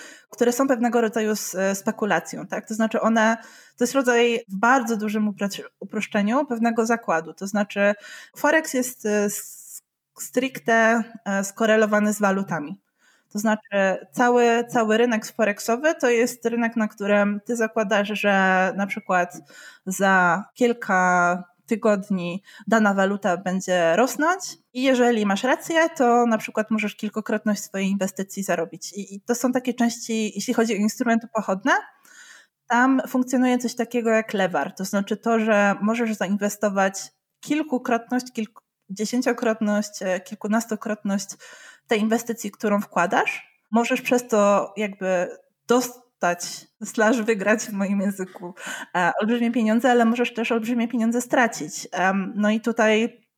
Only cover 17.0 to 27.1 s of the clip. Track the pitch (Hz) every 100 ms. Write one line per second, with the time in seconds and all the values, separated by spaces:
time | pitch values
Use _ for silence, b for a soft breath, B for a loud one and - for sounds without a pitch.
17 | 202 208 202 208 - 233 220 226 202 208
18 | 202 202 202 196 190 185 185 190 202 220
19 | - 180 170 - B B B B 190 190
20 | 196 185 180 175 - - 240 233 - 185
21 | 180 180 175 180 - _ - 220 220 202
22 | 190 190 175 190 B B - 220 208 196
23 | 190 202 202 175 185 185 185 180 165 175
24 | 262 269 311 381 - - _ 254 269 247
25 | 240 226 208 196 254 320 - 320 330 320
26 | 240 240 233 220 - - 214 214 208 -
27 | 214